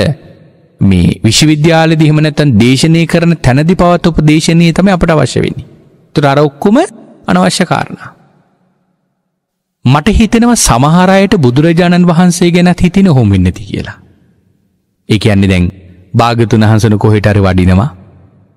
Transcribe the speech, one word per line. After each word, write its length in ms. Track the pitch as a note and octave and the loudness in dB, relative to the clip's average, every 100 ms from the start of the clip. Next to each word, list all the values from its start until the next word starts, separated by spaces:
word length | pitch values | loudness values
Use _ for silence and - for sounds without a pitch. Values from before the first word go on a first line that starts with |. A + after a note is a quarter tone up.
| G#2+ C#3 - - _ _ _ - | 0 -4 -12 -20 _ _ _ -4
මේ 400 | G2+ F#2 F2 - | 0 2 0 0
විශ්වවිද්‍යාලයේදී 880 | A2+ - D#3 D#3 D#3+ D#3+ D#3+ D#3+ D#3 | -2 0 0 2 0 2 0 0 0
එහෙම 120 | D#3 | 0
නැත්නම් 360 | D#3 D3 D3 G#2 | -2 -2 0 2
දේශනය 460 | A#2+ C3 D#3+ E3 E3 | 2 0 0 0 0
කරන 280 | F3 E3+ E3 | -2 0 -2
තැනදී 400 | B2+ B2+ D#3 F#3 | 0 0 0 0
පවත්වපු 440 | F3 F3 F3 D#3+ | 0 0 -2 0
දේශනීය 500 | D3+ D#3 - E3 E3+ | 0 0 0 0 0
තමයි 200 | D#3 F#3+ | 0 0
අපට 200 | F3+ E3+ | 0 0
අවශ්‍ය 260 | D#3 C3+ - | 0 -2 -2
වෙන්නේ. 260 | - - - - _ _ | -6 -8 -16 -20 _ _
ඒතර 220 | _ - C#3+ | _ -4 0
අර 120 | C#3 | 0
ඔක්කොම 380 | D3+ C#3+ G3+ A#3+ F4 - - - | -2 -2 0 0 -2 -6 -20 -18
අනවශ්‍ය 400 | - F#3 F#3 - F3+ | -4 -2 -2 -2 -4
කාරණා. 440 | - - - - - _ _ _ _ _ _ _ _ _ _ _ _ _ _ _ _ | -4 -6 -12 -20 -20 _ _ _ _ _ _ _ _ _ _ _ _ _ _ _ _
මට 240 | B2 C#3+ D3+ | -2 -2 0
හිතෙනවා 480 | G3 A3 A3+ A#3+ A3+ | 0 0 2 0 0
සමහර 520 | - A#2+ C#3+ E3+ F#3 | 0 0 2 2 2
අයට 240 | G3 G3 G#3 | 2 2 0
බුදුරජාණන් 720 | B2+ B2 D#3+ E3+ F3 F3 F3 | 0 0 0 0 0 2 0
වහන්සේ 420 | D#3+ F3+ E3+ F3 | 2 0 0 0
ගැනත් 320 | E3+ F3 F3 | 0 0 0
හිතින් 260 | F3+ G3 G3 | 0 0 2
ඔහොම 220 | C3 G#2+ | 2 2
වෙන්නේ 220 | G2 F2+ | 0 0
නැති 120 | - | -4
කියලා. 320 | - - - - _ _ _ _ _ _ _ _ _ _ - | -10 -10 -10 -16 _ _ _ _ _ _ _ _ _ _ -4
ඒ 100 | A2 | -2
කියන්නේ 340 | A2+ G2 G2 | 0 0 2
දැන් 140 | F#2 F2 - - - _ | 0 -2 -6 -20 -20 _
භාග්‍යතුන් 540 | A#2 A#2 A#2 A2 A2+ | -2 0 0 0 0
වහන්සේන 340 | G#2+ A2 A2 G#2 | 2 2 0 0
කොහෙට 280 | A2+ G#2+ G#2 | 0 0 0
හරි 160 | G2+ | 0
වඩිනවා. 460 | F#2+ F#2 F#2 F#2 C#3 - - - _ _ _ | 0 0 2 0 -2 -8 -20 -20 _ _ _